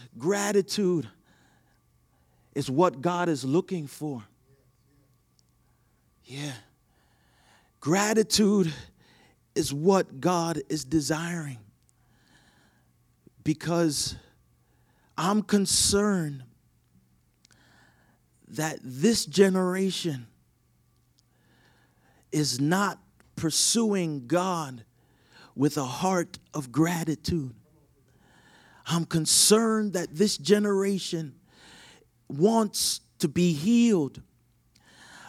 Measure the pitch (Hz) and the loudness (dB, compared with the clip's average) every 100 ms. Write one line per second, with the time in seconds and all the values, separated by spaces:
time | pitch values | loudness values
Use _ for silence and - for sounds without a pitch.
0 | - 113 151 202 202 202 - - 185 170 | -14 -6 -2 0 2 2 0 0 0 0
1 | 113 - _ _ _ _ _ _ _ _ | -4 -12 _ _ _ _ _ _ _ _
2 | _ _ _ _ _ 143 135 131 180 139 | _ _ _ _ _ -8 -4 2 2 2
3 | 160 175 175 143 131 165 185 185 143 - | -2 -2 -2 -2 0 -2 -2 -6 -8 -10
4 | 151 127 101 _ _ _ _ _ _ _ | -10 -10 -14 _ _ _ _ _ _ _
5 | _ _ _ _ _ _ _ _ _ _ | _ _ _ _ _ _ _ _ _ _
6 | _ _ - 135 147 117 - _ _ _ | _ _ -16 -12 -10 -12 -18 _ _ _
7 | _ _ _ _ _ _ _ _ 143 185 | _ _ _ _ _ _ _ _ 0 2
8 | 208 220 220 - 208 208 165 143 - _ | 4 2 2 4 4 4 2 -2 -14 _
9 | _ _ _ _ _ - 139 143 170 190 | _ _ _ _ _ -4 -4 0 2 2
10 | 170 135 170 175 165 151 - 151 131 160 | 0 -2 0 0 0 -4 -6 -8 -2 -2
11 | 139 156 170 175 147 120 101 _ _ _ | 0 -4 -4 -8 -10 -12 -18 _ _ _
12 | _ _ _ _ _ _ _ _ _ _ | _ _ _ _ _ _ _ _ _ _
13 | _ _ _ _ 151 151 156 170 165 135 | _ _ _ _ -4 -4 -2 0 0 0
14 | - - - _ _ _ _ _ _ _ | -4 -8 -16 _ _ _ _ _ _ _
15 | _ - 170 214 208 208 190 - - 202 | _ -4 0 0 2 2 2 2 2 2
16 | 208 190 151 139 127 _ _ _ _ _ | 2 0 -2 -6 -14 _ _ _ _ _
17 | _ _ _ _ _ _ _ _ _ _ | _ _ _ _ _ _ _ _ _ _
18 | _ _ _ _ - 113 156 - - 127 | _ _ _ _ -14 -6 -6 -6 -12 0
19 | 202 226 - 147 196 185 180 185 190 175 | 2 2 2 4 4 4 0 0 -2 -2
20 | 175 135 117 _ _ _ _ _ _ _ | -6 -6 -10 _ _ _ _ _ _ _
21 | _ _ _ _ _ _ _ _ _ _ | _ _ _ _ _ _ _ _ _ _
22 | _ _ _ 151 143 123 143 190 202 - | _ _ _ -2 0 0 0 0 0 -4
23 | _ _ _ - 160 - - 226 220 196 | _ _ _ -6 -2 0 2 2 2 0
24 | 165 147 120 170 190 170 143 123 - _ | -2 -6 -2 0 0 -4 -6 -12 -18 _
25 | _ _ _ - - - 147 151 127 123 | _ _ _ -20 -14 -2 0 0 -6 -2
26 | 190 185 165 - _ 156 131 123 165 175 | 0 0 -2 -8 _ -10 -6 0 0 0
27 | 160 143 - 175 131 113 _ _ _ _ | -4 -6 -4 -4 -6 -12 _ _ _ _
28 | _ _ _ _ _ - - - - 170 | _ _ _ _ _ -20 -20 -14 -4 -2
29 | 160 165 156 - - 214 226 220 214 180 | 0 -2 2 4 6 6 4 0 -2 -4
30 | 165 151 202 - 139 208 208 196 196 196 | -4 0 0 0 2 2 2 0 0 -2
31 | - 165 151 - _ _ - - - - | -4 -8 -8 -14 _ _ -20 -20 -20 -20
32 | _ _ - 139 202 226 220 - - - | _ _ -12 0 2 4 0 -2 -4 -4
33 | - - 165 170 175 147 180 233 233 190 | -10 -4 -2 2 2 2 2 4 4 4
34 | 135 - - _ _ _ _ _ _ - | 0 -6 -20 _ _ _ _ _ _ -20
35 | - - | -20 -20